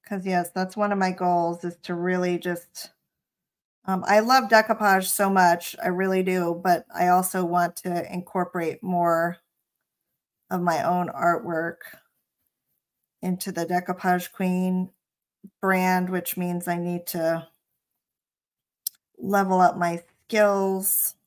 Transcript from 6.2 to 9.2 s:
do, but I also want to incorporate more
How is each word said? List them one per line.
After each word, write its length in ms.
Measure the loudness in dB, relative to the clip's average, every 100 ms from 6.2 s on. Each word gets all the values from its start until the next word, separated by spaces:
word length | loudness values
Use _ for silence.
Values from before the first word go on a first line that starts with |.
do, 380 | 0 0 0 -2
but 240 | 0 0 0
I 140 | -2 4
also 380 | 4 2 -2 0
want 320 | 0 0 -4
to 360 | -6 -6 -6
incorporate 720 | -10 -6 -4 -4 -4 -4 -6
more 540 | -4 0 2 2